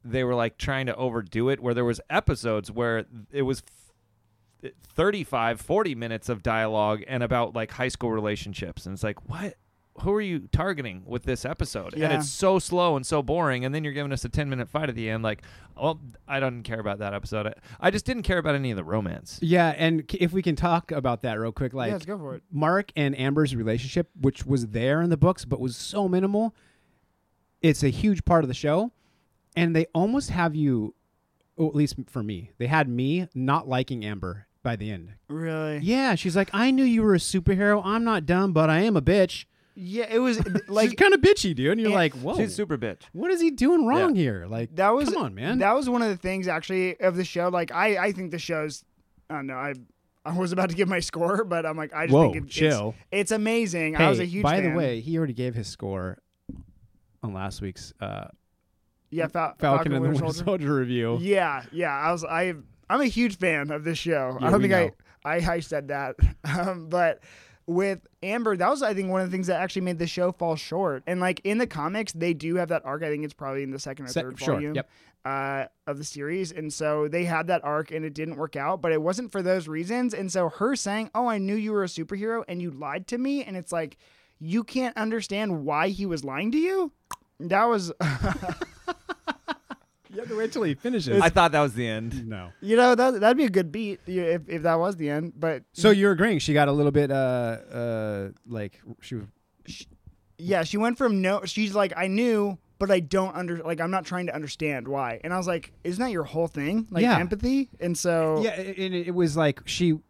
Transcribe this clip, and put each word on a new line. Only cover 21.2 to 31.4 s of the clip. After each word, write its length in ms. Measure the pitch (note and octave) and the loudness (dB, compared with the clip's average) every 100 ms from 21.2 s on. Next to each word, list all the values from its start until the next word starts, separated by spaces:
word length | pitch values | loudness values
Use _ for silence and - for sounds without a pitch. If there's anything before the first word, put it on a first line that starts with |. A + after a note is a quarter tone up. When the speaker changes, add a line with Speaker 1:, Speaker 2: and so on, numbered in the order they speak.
Speaker 3:
that 120 | B2+ G#2+ | -2 -2
real 140 | A2+ | -4
quick, 220 | - C3 | -4 -4
like, 140 | B2+ A#2+ | -2 -4
Speaker 2:
Yeah, 40 | |
let's 120 | G3 D#3 | -4 -6
go 120 | G3+ | -10
for 160 | D3 | -10
it. 80 | B2+ _ | -12 _
Speaker 3:
Mark 400 | D3 D#3 F#3 G3+ D#3+ | 0 2 2 0 0
and 200 | C#3+ C3+ | 0 2
Amber's 360 | C3 C#3+ D3 | 0 4 2
relationship, 560 | B2 A2 A#2 C3 F3 E3 - | 2 0 0 0 -2 -4 0
which 240 | C#3 - | 0 0
was 240 | - C3+ A#2 | 0 0 0
there 320 | A2 B2+ D#3 | 0 2 2
in 100 | E3+ | 2
the 60 | D#3+ | 6
books 280 | E3+ F#3 | 4 4
but 160 | A#2+ B2+ | -4 -4
was 160 | B2+ A#2+ | -4 -6
so 320 | - G3+ F#3+ | -6 -2 2
minimal, 460 | F3+ F#3+ G#3 A3+ _ _ _ _ _ _ _ _ _ _ _ | 2 2 0 -2 _ _ _ _ _ _ _ _ _ _ _
it's 200 | E3 C#3+ | 2 4
a 60 | C#3+ | 2
huge 360 | - G#3+ F#3 | 2 2 2
part 200 | - E3+ | 4 4
of 40 | C#3 | 4
the 60 | |
show. 380 | B2+ D3 D#3+ A#3 _ _ _ _ _ _ E3+ | -2 0 0 0 _ _ _ _ _ _ 0
And 180 | E3+ D#3+ | 4 4
they 100 | E3 | 2
almost 360 | D#3+ G3+ C4+ C4+ | 2 2 0 0
have 260 | F3 E3 D#3 | 0 0 2
you, 380 | D3 B2 G#2+ _ _ _ _ _ | 2 2 -2 _ _ _ _ _